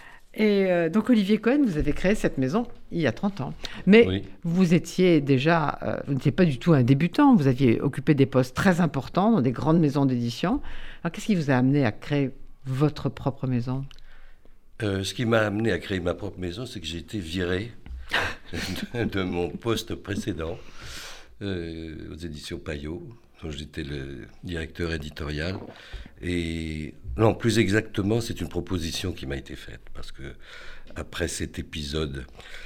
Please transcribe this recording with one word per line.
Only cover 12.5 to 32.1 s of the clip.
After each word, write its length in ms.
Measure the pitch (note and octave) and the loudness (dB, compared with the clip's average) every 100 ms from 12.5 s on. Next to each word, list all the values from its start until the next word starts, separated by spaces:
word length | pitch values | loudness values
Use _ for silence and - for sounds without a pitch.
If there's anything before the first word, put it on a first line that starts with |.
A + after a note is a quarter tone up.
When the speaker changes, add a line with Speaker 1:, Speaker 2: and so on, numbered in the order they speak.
| - C3 | -12 -6
Speaker 1:
votre 440 | C3 D3+ D3 C3+ | 0 2 2 -4
propre 360 | - C#3 B2+ C3 | -4 -4 -2 -2
maison ? 400 | B2 B2 C3 C#3 - - - - - - - - - | -2 -2 -4 -6 -12 -16 -16 -16 -18 -20 -20 -18 -6
Speaker 2:
Euh, 200 | G#2 F#2+ | -2 -2
ce 100 | G2 | -4
qui 120 | - A#2 | -2 2
m'a 140 | A2+ | 4
amené 340 | G#2+ G2+ A2+ | 2 0 0
à 60 | F2 | 0
créer 200 | - F#2+ | -2 -2
ma 140 | E2+ | -2
propre 260 | E2+ G2+ F#2+ | -2 -6 -6
maison, 260 | F2+ F2 B2+ | -6 -6 -10
c'est 140 | G2+ | -10
que 80 | D#2 | -8
j'ai 120 | E2 | -10
été 200 | - A2 | -8 -8
viré 540 | E2 F2+ F2 F2+ A#2 - - - - | -6 -2 -2 -2 -4 -12 -14 -12 -4
<laughs> 840 | - - - - E2+ - F#2 - | -2 -2 -6 -10 -8 -6 -6 -6
de, 100 | A#2+ | -4
de 200 | G#2+ G2 | -2 -2
mon 260 | F#2 F2 F2 | -2 -2 -2
poste 460 | - A#2 G#2+ - E2 | -4 -4 -4 -4 -8
précédent, 600 | - G2+ - E2 D#2+ - - - - - - - - - | -6 -6 -4 -6 -6 -8 -12 -14 -12 -12 -14 -16 -18 -10
euh, 680 | G2+ F#2 E2 E2 E2 D#2 D#2+ | -6 -6 -6 -8 -10 -12 -12
aux 60 | D#2+ | -10
éditions 400 | E2+ D2+ - E2+ | -10 -10 -10 -10
Payot, 480 | - D2+ D2 E2+ D#3 A2+ - - | -8 -8 -8 -10 -12 -18 -20 -14
dont 80 | E2 | -10
j'étais 320 | C#2+ D2+ - | -10 -10 -10
le 440 | D2 C#2+ C2+ C2+ G#1+ - - | -8 -8 -10 -12 -16 -14 -10
directeur 480 | E2+ D2+ - E2+ | -8 -8 -6 -4
éditorial. 640 | E2 D2 - D2+ D2 E2 G2 - - - - - - | -4 -6 -8 -6 -4 -4 -6 -10 -18 -14 -14 -14 -10
Et 720 | E2+ F2 E2 E2 D#2+ D#2 D#2 - - - | -4 -2 -2 -4 -4 -6 -8 -10 -8 2
non, 160 | A2+ | 4
plus 240 | - A#2+ A2 | 4 2 2
exactement, 640 | G2+ G#2+ - - G2 A#2 | 4 2 0 -2 0 0
c'est 200 | A2+ - | -2 -6
une 60 | E2 | -6
proposition 640 | F2+ - F#2 D#2+ D#2 F#2 | -6 -4 -4 -4 -4 -6
qui 140 | - C2 | -6 -6
m'a 120 | C#2 | -8
été 180 | - C#2+ | -10 -14
faite, 260 | - - - - | -14 -14 -12 -10
parce 160 | - | -10
que 100 | - C#2 C2+ - - - - - - | -10 -12 -14 -16 -16 -14 -12 -12 -12
après 320 | D#2 - E2 | -10 -4 -4
cet 300 | - D#2+ - | -4 -6 -8
épisode 680 | C#2+ D#2 D2 D#2 D#2 | -10 -8 -6 -4 -4